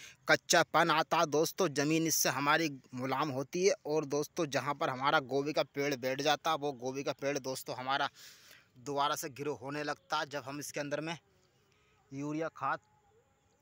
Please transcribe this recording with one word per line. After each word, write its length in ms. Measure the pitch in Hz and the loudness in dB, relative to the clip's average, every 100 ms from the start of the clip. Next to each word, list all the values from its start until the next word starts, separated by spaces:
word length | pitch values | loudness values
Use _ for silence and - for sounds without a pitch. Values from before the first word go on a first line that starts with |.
| - - - | -20 -10 2
कच्चापन 640 | 156 - 175 156 156 170 | 2 6 4 6 4 6
आता 280 | 156 156 165 | 4 4 2
है 80 | 165 | 4
दोस्तों, 420 | 143 160 - 180 | 2 0 0 0
ज़मीन 360 | 135 143 160 160 | 2 2 2 2
इससे 220 | - 170 | 2 2
हमारी 380 | 131 143 156 160 135 - | 0 2 2 2 -6 -12
मुलायम 340 | 127 131 135 151 | -8 -4 -2 -2
होती 340 | 127 139 175 190 | -2 -4 2 2
है। 80 | - 143 | 2 0
और 180 | 156 143 | -2 0
दोस्तों 400 | 143 151 - 156 | -4 -4 -4 -2
जहाँ 260 | 139 131 | -2 -2
पर 160 | 143 160 | -2 -2
हमारा 300 | 127 135 156 | 0 2 2
गोभी 300 | 127 135 143 | 2 -2 0
का 100 | 160 | -2
पेड़ 300 | 147 143 143 135 | -2 -2 -2 0
बैठ 260 | 127 135 | -2 0
जाता 280 | 147 147 165 | 2 2 2
है 60 | 156 | 0
वो 160 | 143 | -2
गोभी 280 | 127 127 135 | -4 -6 -4
का 100 | 143 | -4
पेड़ 240 | 135 139 143 | -2 -2 -2
दोस्तों 360 | 127 131 - 123 | -4 -8 -8 -6
हमारा 320 | 131 139 139 - - - - - _ 127 | -2 0 -2 -4 -20 -20 -20 -20 _ -14
दोबारा 380 | 123 139 143 151 | -6 0 0 0
से 120 | 160 | -6
ग्रो 240 | 123 143 131 | -6 -6 -6
होने 260 | 135 147 | -6 -6
लगता 340 | 147 147 _ 156 | -4 -6 _ -4
है 80 | 156 | -4
जब 140 | 143 | -6
हम 140 | 135 147 | -8 -10
इसके 200 | 139 151 | -8 -8
अंदर 200 | 147 147 | -4 -4
में 160 | 160 170 _ _ _ _ _ _ _ _ _ | -6 -10 _ _ _ _ _ _ _ _ _
यूरिया 380 | 135 147 151 160 - | -8 -6 -4 -6 -4
खाद 240 | 143 156 - _ _ _ _ _ _ _ | -4 -4 -8 _ _ _ _ _ _ _